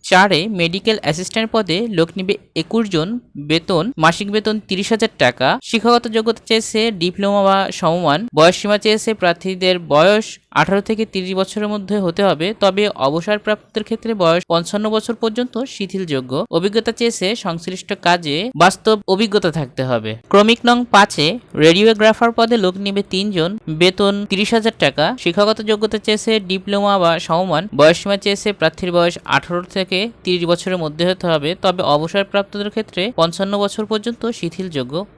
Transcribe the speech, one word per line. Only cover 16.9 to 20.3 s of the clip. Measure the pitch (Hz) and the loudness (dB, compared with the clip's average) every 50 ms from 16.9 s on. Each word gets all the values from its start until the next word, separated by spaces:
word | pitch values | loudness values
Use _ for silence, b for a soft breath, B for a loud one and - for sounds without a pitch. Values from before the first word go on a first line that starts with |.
| 226 - | -4 -2
চেয়েছে | 240 233 226 - 185 185 226 233 - | -2 -2 -2 -2 -4 -4 -4 -4 -6
সংশ্লিষ্ট | 190 165 170 170 - 185 185 - - 208 196 - | -6 -8 -6 -8 -10 -12 -12 -8 -10 -10 -2 2
কাজে | 175 175 180 170 151 139 156 196 247 269 147 | 2 2 2 0 -4 -4 -4 -4 -6 0 4
বাস্তব | 165 190 190 - _ 220 220 214 - - 190 | 4 4 4 2 _ 0 0 0 2 -2 0
অভিজ্ঞতা | 190 226 214 190 208 196 175 143 160 | 0 0 0 0 0 0 0 -2 -2
থাকতে | 147 123 - - 131 131 | -6 -6 -6 -6 -2 -2
হবে। | 127 113 107 110 110 113 - _ | -2 -2 -2 -6 -10 -10 -6 _